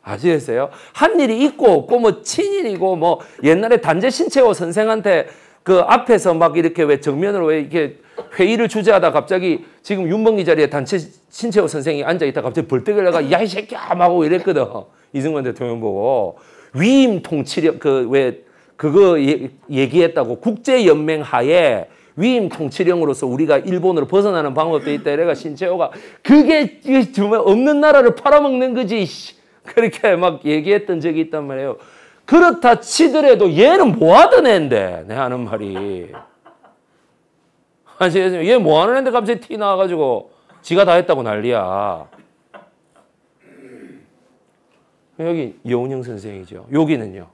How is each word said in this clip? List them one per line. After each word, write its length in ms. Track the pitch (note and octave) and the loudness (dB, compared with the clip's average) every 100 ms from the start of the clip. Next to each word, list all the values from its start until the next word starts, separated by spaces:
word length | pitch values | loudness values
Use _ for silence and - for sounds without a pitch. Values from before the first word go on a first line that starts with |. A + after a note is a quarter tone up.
아시겠어요? 680 | - G2+ E3 D#3 C#3 A#2 C#3 - - | -12 -4 -2 -2 -2 -4 -4 -10 -20
한 260 | - D#4+ G4+ | -2 0 2
일이 240 | C4 A3 | 0 0
있고 220 | C#4+ - B3 | -2 2 2
없고 280 | D#3+ A#2 A#3+ | 2 0 2
뭐 240 | A3+ - | 2 0
친일이고 720 | - - G4+ G4 C4+ F#3 F#3+ F3+ | -8 -6 -4 -4 -6 -4 -4 0
뭐 240 | E3+ D#3+ - - | 0 -2 -6 -2
옛날에 360 | D3 E3+ A3+ A#3 | 2 2 4 2
단재 320 | D3+ E3 B3+ | 2 0 0
신채호 420 | - F4+ C4+ A#3+ | -2 -2 2 2
선생한테 760 | F3+ E3+ F3 A3 A3 G3+ E3 - - _ _ | 2 -4 -2 -2 -2 0 0 -2 -14 _ _
그 160 | - F#3 | 2 2
앞에서 560 | E3+ A#3 - A3 F#3 | 4 0 2 0 2
막 220 | E3 E3 D#3 | 2 2 2
이렇게 260 | E3 E3+ | -2 -2
왜 180 | D3+ C#3+ | 0 0
정면으로 460 | D3 C#3 G3 G3+ D#3+ | -2 -4 -4 -2 -2
왜 140 | D#3 | -2
이렇게 380 | C#3+ E3 D3 D3 _ - - - | -2 -4 -4 -8 _ -20 -14 -2
회의를 300 | F#3 A3+ A#3 | 0 2 -2
주재하다 440 | A3 F#3 G3 E3 | 0 2 2 2
갑자기 520 | D#3 A#2 F#3 F3+ C#3+ - _ | -2 -2 -4 -2 -6 -8 _
지금 260 | - G3 E3+ | -8 -6 -4
윤봉기 360 | G#3+ A3 G#3+ | 0 0 0
자리에 240 | E3+ D#3 C#3 | 0 0 0
단체 300 | C#3+ C3 G3 D#3 _ _ | -2 -4 -6 -6 _ _
신채호 380 | - A#3 G3+ D#3+ | -10 -2 -2 -2
선생이 360 | D#3 C#3 C#3+ | -4 -6 -4
앉아있다 380 | C3 F3+ C#3+ C#3 | -4 -2 -2 -4
갑자기 240 | A#2+ E3 D#3+ | -6 -6 -4
벌떡 300 | F#3+ - G#3 | -4 -2 0
일어나가 340 | F3+ E3 C#3 | 0 0 0
"야, 100 | E3+ | -2
이 60 | A3 | -2
새끼야!" 480 | F#3+ G#3+ - - | -6 -12 -16 -8
막 120 | F3+ F3 | 0 2
하고 180 | F3 | 2
이랬거든. 420 | D3+ F3 F#3 D3+ A2 A#2 - _ _ | 0 0 0 -2 -4 -8 -18 _ _
이승만 320 | C#3+ C#3+ D3+ | -6 -4 -4
대통령 360 | B2 A2+ B2 A#2 | -6 -8 -8 -6
보고. 580 | A2 G2 A#2 B2+ F#2+ - _ _ _ | -6 -4 -2 -2 -4 -8 _ _ _
위임 480 | C3 G3+ C4+ C4 F#3+ | -2 2 4 2 0
통치력, 560 | - D3+ C#3 - D#3 E3 | -4 -6 -4 -2 -2 0
그 300 | D3 C3+ A#2+ | 0 0 0
왜 320 | C#3 B2+ - _ _ _ _ | 0 0 -6 _ _ _ _
그거 440 | D3+ E3 G3 D#3+ | 0 4 4 4
얘-, 300 | C#3 D3 B2+ _ - | 0 -2 -6 _ -8
얘기했다고 680 | C#3 C3 D#3 E3 E3 A#2 B2 | -4 0 2 0 0 -4 -4
국제연맹 840 | A#3+ G#3 - B3+ F#3+ D3+ D3+ D#3 | -6 -6 0 2 4 2 0 -6
하에 680 | C#3+ B2 C3 F3 D#3 G#2+ F2 _ _ - | -4 -2 2 2 2 -2 -8 _ _ -4
위임 320 | A3 B3 F3+ | -2 0 -4
통치령으로서 760 | - D3 - F3 F3 D3+ C3 C3+ | -6 -10 -2 0 0 -2 -2 -4
우리가 320 | B2+ D#3 C#3 | -2 0 0
일본으로 480 | F#3+ F3+ F#3 E3+ C#3 | 0 -2 0 0 0
벗어나는 480 | F#3+ G3+ F3 D3 | 0 2 -2 -2
방법도 360 | C3 D#3+ D#3 D3+ | -2 -2 -2 -4
있다. 200 | D3 D3+ | -6 -4
이래가 220 | C#3+ E3+ | -2 -2
신채호가 580 | C3+ D#3+ C#3+ F3+ F3+ E3 - - - | -2 -8 -6 -6 -4 -4 -6 -20 -12
"그게, 580 | - D4 C4 D#4 A#3+ - | 4 4 6 2 0 -6
이게 300 | B3 C4+ G3 | 0 0 0
정말 280 | - G3+ A3 | -2 0 2
없는 400 | - G#3+ C4+ D4 | 2 2 2 2
나라를 360 | D4+ C#4+ A#3+ A#3+ | 6 6 4 2
팔아먹는 580 | C#4 D4 C#4+ B3+ B3+ | 4 4 4 -2 -2
거지, 320 | A#3+ G#3 A3 F3+ | -4 -4 -4 -6
씨." 300 | - - _ _ _ | -8 -20 _ _ _
그렇게 520 | - - A3+ - A3 E3+ | -4 0 0 0 0 2
막 280 | F3+ D3+ | 0 -2
얘기했던 560 | D3+ D3+ D#3 G3+ G3+ E3+ | -4 -2 0 -2 -2 -4
적이 200 | D#3+ D#3+ | -4 -4
있단 260 | D#3+ D#3 C#3+ | -4 -6 -8
말이에요. 320 | C3 C3+ - - _ _ _ | -8 -8 -10 -16 _ _ _
그렇다 560 | - D#4+ F4 - B3 A#3 | 2 4 4 4 2 2
치더라도 720 | - - D#4+ D4+ C#4+ G#3+ F#3+ | 0 0 2 4 4 4 2
얘는 460 | D#3 B3+ F#4+ C#4+ E3 | 4 6 6 2 2
뭐 180 | E3 G#3+ | 6 6
하던 300 | G4+ B4+ C#4+ | 8 6 4
애인데, 580 | G3 D3 A2+ F#2 E2+ F2 | 2 2 0 -2 -8 -10
내 80 | |
하는 300 | A#2 B2+ B2+ | -6 -6 -6
말이. 640 | A2+ G#2+ G2+ F#2+ G2+ F#2 E2+ - - _ _ _ _ _ _ _ _ _ _ _ _ _ _ _ _ - | -8 -8 -8 -8 -8 -10 -14 -20 -20 _ _ _ _ _ _ _ _ _ _ _ _ _ _ _ _ -2
아시겠어요? 460 | F#3 F3+ F#3 F3+ | 0 2 0 -2
얘 140 | E3+ A#3+ | 2 2
뭐 240 | E3 D#3 | 4 2
하는 140 | G3 C4 | 2 0
애인데 140 | C4 | 0
갑자기 300 | A#3+ G#3 A#3 | -2 -2 -6
티 160 | - A3 | -6 -6
나와가지고 760 | G3+ F#3+ F#3+ E3+ C#3 A2+ - _ _ _ | -2 0 -2 -2 -2 -2 -8 _ _ _
지가 220 | - E3+ | -2 2
다 100 | F#3+ | 4
했다고 280 | F3 F3 C#3+ | 4 2 -2
난리야. 880 | A#2 G#2 A#2 A#2 F#2 G2 G#2 E2 D2+ - _ _ _ - _ _ _ _ _ _ _ _ _ - - - - - _ _ _ _ _ _ _ _ _ _ _ - | -2 -4 -2 -2 -2 -4 -4 -6 -12 -20 _ _ _ -20 _ _ _ _ _ _ _ _ _ -20 -20 -20 -20 -20 _ _ _ _ _ _ _ _ _ _ _ -10
여기 360 | E3 E3 B2+ - A#2+ | -6 -6 -8 -12 -6
여운형 340 | A#2+ B2+ C3+ | -4 -4 -8
선생이죠. 640 | A#2+ G#2+ G#2 G2 F2+ G2 - | -10 -14 -14 -16 -18 -20 -4
여기는요. 560 | C#3+ D#3 C#3+ G#2+ F#2+ E2+ | -2 0 -2 -6 -14 -20